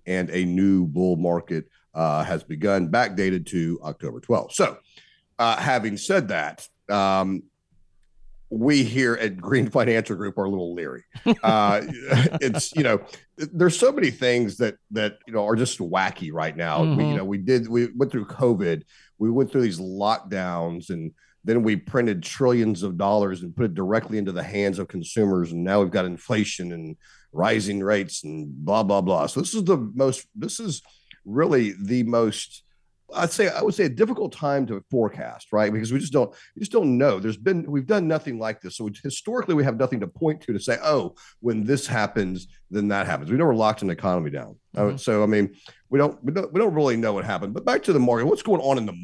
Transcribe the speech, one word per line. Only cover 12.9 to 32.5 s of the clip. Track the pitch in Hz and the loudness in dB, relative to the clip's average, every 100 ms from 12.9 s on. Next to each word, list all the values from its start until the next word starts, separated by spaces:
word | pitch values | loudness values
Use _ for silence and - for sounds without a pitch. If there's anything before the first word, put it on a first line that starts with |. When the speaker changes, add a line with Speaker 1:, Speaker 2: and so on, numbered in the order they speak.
| 104 - - _ - | 2 -2 -20 _ -10
Speaker 1:
there's | 151 - 175 165 | -4 4 4 6
so | 247 | 2
many | 285 156 | 4 0
things | 117 123 120 110 95 | 2 2 2 2 0
that, | 117 104 - | -2 -2 -6
that, | 107 107 104 - | -2 -2 -4 -6
you | |
know, | 113 | -2
are | 104 | 2
just | 113 127 - | 2 0 -2
wacky | 85 92 92 - 80 | -2 0 0 -2 -8
right | 78 80 76 | -4 -4 -4
now. | 82 76 | -2 2
We, | 80 | 2
you | 151 | 2
Speaker 2:
Mm-hmm. | 151 107 | 2 0
Speaker 1:
know, | 95 | -2
we | 101 | -2
did, | 95 127 113 | 2 2 2
we | 120 120 | 0 0
went | 120 135 | 0 -2
through | 123 | -2
covid, | 101 - 123 104 90 80 - _ _ - | -6 0 2 2 0 -2 -6 _ _ -2
we | 110 | 0
went | 120 131 | 2 2
through | 135 | 2
these | 117 85 | 0 -2
lockdowns, | 92 95 101 113 98 95 90 87 85 85 82 | -6 -2 0 0 -2 -6 -4 -4 -4 -6 -8
and | 85 80 - _ _ | -8 -8 -12 _ _
then | - 117 | 0 2
we | 110 101 | 2 0
printed | - 131 117 92 | -2 0 0 -2
trillions | 80 - 131 120 110 92 | -6 0 2 4 2 0
of | 98 87 | -4 -2
dollars | 98 104 98 92 | 2 2 2 -2
and | 90 | -8
put | 82 113 | -2 -2
it | |
directly | 85 95 113 110 107 | -2 0 0 0 -4
into | 95 | -4
the | 87 | -4
hands | 82 101 101 95 | -4 -2 0 -2
of | 90 | -6
consumers. | 92 82 113 101 92 82 | -8 -4 2 4 4 0
And | 85 | -2
now | 90 101 | 0 2
we've | 95 | 2
got | 98 90 | 0 -2
inflation | 85 - 110 101 - 87 | -6 -2 0 0 -4 -8
and | 85 80 80 _ - _ | -10 -12 -14 _ -20 _
rising | 76 101 113 98 101 | -2 2 2 0 -2
rates | 95 104 87 - | 0 0 0 -8
and | 78 78 73 67 | -10 -10 -10 -6
blah, | 76 107 | 0 2
blah, | 98 101 | 4 2
blah. | 92 87 76 | 2 2 0
So | 135 | -2
this | - | -4
is | 220 | -2
the | 180 160 | 2 2
most, | 107 120 135 127 - | 0 0 0 0 -8
this | 107 156 - | -10 -8 -6
is | 220 143 - _ _ - 101 | -8 -8 -10 _ _ -20 -6
really | 117 170 135 107 95 | 0 2 2 2 -2
the | 98 123 | -2 0
most, | 113 117 113 - - | 2 2 2 0 -10